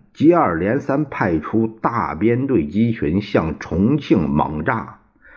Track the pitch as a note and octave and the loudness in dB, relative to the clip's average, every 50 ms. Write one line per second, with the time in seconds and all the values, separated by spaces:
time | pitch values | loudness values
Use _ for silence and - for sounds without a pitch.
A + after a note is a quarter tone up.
0 | _ _ _ - C3 D#3+ F3 E3+ C#3+ G2 E2+ D#2+ F#2 G#2 B2 - - - C3+ C#3+ | _ _ _ 2 4 4 6 4 4 2 0 0 0 0 0 -2 -2 -2 -2 -2
1 | D3+ D3 - - B2 F#2 E2+ G#2+ - - - A2+ A2+ A2 A2 - - C#3 A#2+ A2 | -2 -4 -4 -2 0 0 0 0 -2 -2 0 0 0 -2 -2 -4 -4 -2 -2 -2
2 | E2 C#2 D2+ D#2+ G2+ A#2 A#2+ B2+ C3+ C3+ C3 F2+ D2+ D2 F2+ G#2+ A#2 A#2 A2+ - | -4 -4 -2 0 0 2 2 0 0 0 0 0 0 0 0 0 0 0 0 -2
3 | D2+ D2 F2 G2+ G#2 - - A2+ D#2+ D#2+ D2 - - - D#2+ F2 G2+ B2+ D3 D3 | -2 0 0 -2 -2 0 0 0 0 -2 -4 -8 -8 -4 0 2 2 2 2 0
4 | - - E3 G2+ D2+ C#2+ C#2+ D2 C2 C#2+ D2+ D2+ D#2 - A#2+ G#2+ D2 - - - | 2 2 2 2 2 2 0 0 0 -2 -4 -4 -4 -2 -4 -4 -6 -10 -16 -20
5 | _ _ _ _ - - - | _ _ _ _ -20 -20 -20